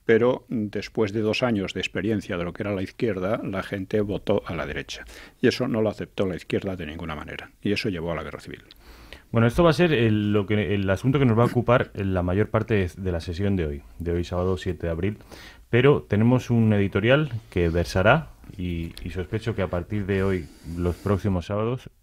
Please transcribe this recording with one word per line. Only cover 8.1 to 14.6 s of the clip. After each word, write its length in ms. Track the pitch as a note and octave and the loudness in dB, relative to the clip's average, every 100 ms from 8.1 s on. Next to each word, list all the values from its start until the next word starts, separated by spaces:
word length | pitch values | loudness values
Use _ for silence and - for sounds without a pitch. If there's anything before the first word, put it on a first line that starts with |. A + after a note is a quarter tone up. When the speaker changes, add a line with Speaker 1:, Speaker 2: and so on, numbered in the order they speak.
Speaker 1:
a 20 | D#2 | -6
la 80 | |
guerra 160 | D2 - | -6 -12
civil. 240 | - - - - - - - - _ | -14 -16 -18 -20 -20 -20 -20 -20 _
Speaker 2:
Bueno, 140 | A#2 A#2 | 2 2
esto 180 | A#2+ | 6
va 60 | E3+ | 4
a 40 | |
ser 200 | D3 F3 | 6 4
el, 400 | C3+ A2+ G#2+ G#2 | 4 4 4 2
lo 140 | G#2 G2 | 2 2
que, 260 | G#2 E2+ | 0 2
el 160 | G2+ F#2+ | 0 2
asunto 300 | F#2+ B2+ C#3 | 0 2 2
que 60 | C3 | 4
nos 120 | A2 | 4
va 60 | |
a 20 | A#2+ | 4
ocupar 460 | B2 A#2 A#2+ A2 | 2 2 2 2
en 220 | - G2 F#2 | -4 -2 0
la 80 | |
mayor 260 | F2+ F#2 G#2+ | 0 0 2
parte 240 | A2+ - | 0 0
de, 180 | G#2+ F2+ - | 0 0 -4
de 140 | F#2 | -4
la 80 | E2+ | -4
sesión 360 | F2 E2+ G2+ F#2+ | -4 -2 0 0
de 120 | D#2 | 0
hoy, 140 | C#2+ - - | -4 -10 -8
de 140 | E2+ | -2
hoy 100 | E2+ | -2
sábado 340 | F2 F2+ F2+ | -2 -2 0
siete 300 | F#2 | 0